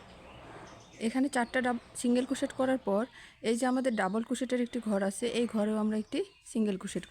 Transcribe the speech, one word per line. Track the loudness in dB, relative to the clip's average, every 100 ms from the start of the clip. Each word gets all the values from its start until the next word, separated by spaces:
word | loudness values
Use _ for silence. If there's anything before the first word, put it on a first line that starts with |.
| -18 -20 -20 -20 -18 -18 -18 -20 -20 -4 -2
এখানে | 2 2 2
চারটা | 0 2 0
ডাব-, | -2 -6 -4
সিঙ্গেল | 2 2 2
ক্রোশেট | 0 -2 0
করার | 2 2 2
পর | 0 0 -6 -20 -6 0
এই | 2
যে | 2
আমাদের | 2 2 2
ডাবল | 0 0 -2
ক্রোশেটের | -2 0 0 0
একটি | -2 0
ঘর | 2 0
আছে | 0 -2 0
এই | 0 2
ঘরেও | 2 2
আমরা | 2 0
একটি | -2 -4 -4 -8 -6
সিঙ্গেল | 0 0 0
ক্রোশেট | -4 -6 -6